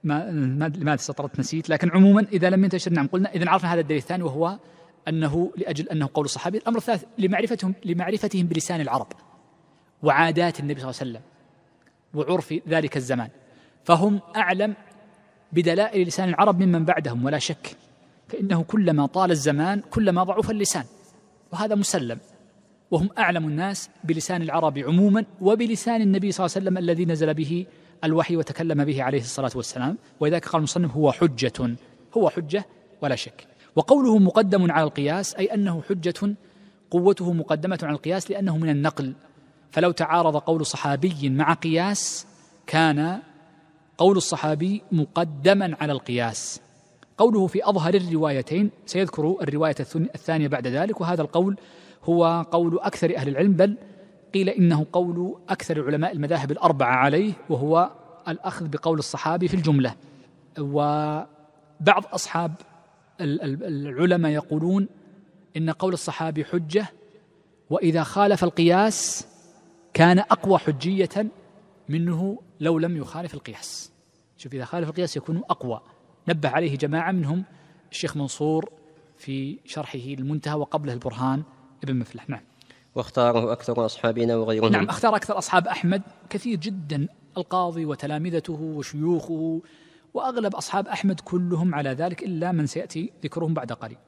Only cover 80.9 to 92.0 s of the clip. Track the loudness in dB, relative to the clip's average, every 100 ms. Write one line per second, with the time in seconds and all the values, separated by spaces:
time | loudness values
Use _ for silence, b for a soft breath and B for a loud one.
80.9 | -6 -8 -4 -2 -2 -4 B B _ -4
81.9 | -4 -4 -12 -12 -14 _ b b b b
82.9 | -8 -4 2 4 4 0 -4 -2 -2 -2
83.9 | 0 -2 0 0 2 2 0 2 2 0
84.9 | 0 0 0 -2 -6 0 0 0 -2 -2
85.9 | -2 -6 -20 -12 -8 -4 -6 -6 -8 -6
86.9 | -4 -4 _ _ -10 -4 -2 -2 -2 -6
87.9 | -6 -6 -4 -2 -4 -4 -8 -6 -8 -8
88.9 | -4 0 0 -2 -4 -2 -4 -8 b b
89.9 | b b -6 -4 -2 -4 -4 -4 -4 -4
90.9 | -2 -2 -2 -4 -4 -2 0 0 0 -2
91.9 | -2